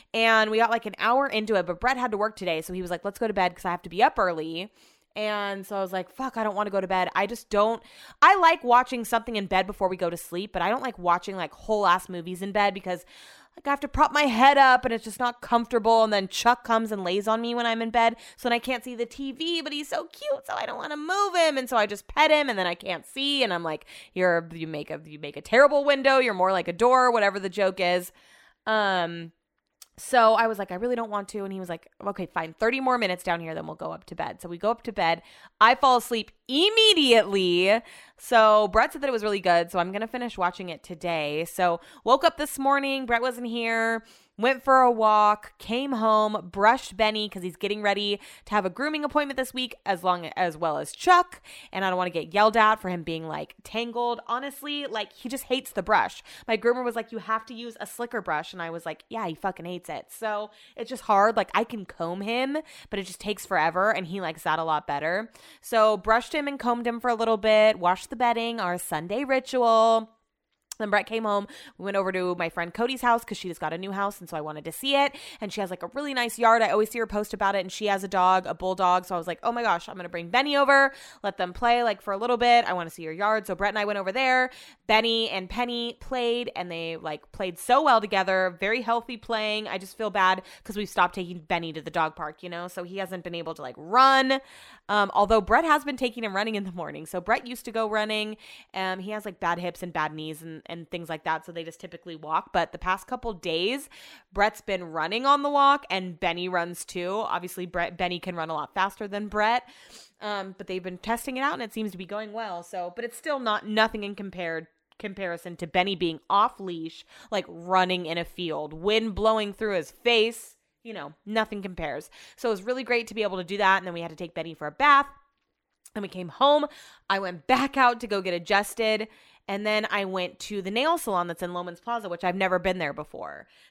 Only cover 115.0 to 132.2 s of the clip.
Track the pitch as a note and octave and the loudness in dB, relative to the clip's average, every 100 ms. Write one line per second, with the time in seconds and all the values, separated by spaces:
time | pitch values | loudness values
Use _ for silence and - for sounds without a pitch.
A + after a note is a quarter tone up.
115 | G3 G3 F#3 E3+ F3+ E3 E3 F#3 F#3+ F3 | -12 -8 -8 -8 -10 -10 -2 0 0 0
116 | E3+ D#3+ - G3+ A#3+ - F#3 E3+ D#3+ - | -2 -4 0 2 2 -2 -10 -10 -10 -14
117 | - - - G3+ F3 E3+ F3 F#3 F#3 F3+ | -20 -20 -6 -6 -6 -10 2 4 4 0
118 | D#3+ E3+ E3 - E3+ D3+ D3+ D#3+ F#3+ A3 | -4 -6 -6 -8 -6 -6 -8 -4 0 2
119 | A3+ F#3 A3 A3 G3+ G3 G#3+ F3+ D3 - | 0 0 2 2 -2 -4 -4 -4 -4 -2
120 | A#3+ A3+ A3+ A3+ - _ _ _ A#3 G3 | 2 4 2 -2 -16 _ _ _ -16 -14
121 | D3 - G3+ A3 G#3+ G#3 F#3 F3 D#3 C#3 | -14 -16 -4 -2 -2 -6 -10 -8 -8 -8
122 | - - - - A#3 G3 G#3 B3+ B3 A#3+ | -12 -20 -20 -6 -4 -2 -4 -4 -2 -2
123 | A3+ A3 G3+ F#3 F3 G3+ G3 F#3+ F3+ E3+ | -2 -4 -4 -4 -6 2 4 4 0 -8
124 | E3+ D#3+ E3 E3+ E3 D#3 D3+ D3+ C#4+ C#4 | -10 -10 -12 -10 -10 -10 -10 2 6 6
125 | C#4 - _ _ _ _ _ _ - G#3+ | 4 -8 _ _ _ _ _ _ -14 -10
126 | G3 F3+ F3 - C#4 D4 D4 - - _ | -10 -10 -8 2 4 4 2 -10 -20 _
127 | - G3 F#3 F3 - B3 C4+ C4+ B3 A#3 | -6 -4 -4 -6 0 2 2 4 4 4
128 | A3+ G3+ F3+ F3 E3+ G3+ G#3 - A3 G#3+ | -2 -2 -2 -4 2 0 0 -2 0 0
129 | A3 _ _ _ - G3+ G#3+ G#3+ G#3 G3+ | -4 _ _ _ -8 -4 0 0 0 -2
130 | G3 F#3+ F3+ - - G#3 F#3 A3+ D4+ E4+ | -2 -4 -6 -8 -10 -8 -4 -2 0 0
131 | A3+ F3+ F3 E3 F3 F3+ F3 F3 A#3 A#3 | -2 -2 -2 -6 -8 -8 -10 -12 -8 -6
132 | G3+ E3+ | -6 -4